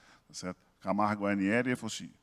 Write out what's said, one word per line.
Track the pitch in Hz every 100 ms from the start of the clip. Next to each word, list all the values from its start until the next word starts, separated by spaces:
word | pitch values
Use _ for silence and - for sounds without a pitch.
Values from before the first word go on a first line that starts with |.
| - - _
tá |
certo? | - 90 87 _ _
Camargo | 98 101 104 104 101
Guarnieri, | 101 95 117 123
e |
ele | 123
falou | 113
assim, | - 85 -